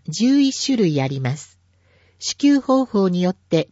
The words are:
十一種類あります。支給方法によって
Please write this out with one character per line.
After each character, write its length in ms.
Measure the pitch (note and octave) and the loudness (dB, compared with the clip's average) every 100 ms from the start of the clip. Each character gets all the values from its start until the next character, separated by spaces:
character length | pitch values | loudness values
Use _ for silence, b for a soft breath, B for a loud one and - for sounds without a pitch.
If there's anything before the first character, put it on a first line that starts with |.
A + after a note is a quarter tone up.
| - | -8
十 320 | D#3+ B3 C#4 | -2 2 2
一 260 | C4+ - - | 2 -2 -4
種 120 | B3 | 0
類 240 | F3+ D3 | 0 0
あ 60 | C3+ | -2
り 120 | C3+ | -4
ま 160 | B2+ D3 | -6 -6
す。 240 | - _ _ _ _ _ _ _ | -12 _ _ _ _ _ _ _
支 180 | - - | -12 0
給 240 | C#4+ C#4 | 2 2
方 240 | - C4 B3+ | 2 0 0
法 240 | G3 F#3+ | 0 0
に 120 | F3+ | 0
よ 100 | F3+ | -2
っ 40 | - | -4
て 340 | _ D#3+ - | _ -2 -2